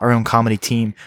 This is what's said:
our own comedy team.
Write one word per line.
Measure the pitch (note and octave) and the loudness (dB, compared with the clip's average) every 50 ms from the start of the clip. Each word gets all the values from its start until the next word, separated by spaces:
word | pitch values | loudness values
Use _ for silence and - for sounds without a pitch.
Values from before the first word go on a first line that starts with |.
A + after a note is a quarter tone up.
our | G#2 A#2+ | 0 0
own | A#2+ A#2 A2 | 2 2 0
comedy | - - A#2 A#2 A2+ A2 G2+ | 0 0 2 2 2 0 -2
team. | - - B2 A#2 A2+ G#2+ G#2 - - | -2 -2 -2 -2 -2 -2 -4 -10 -12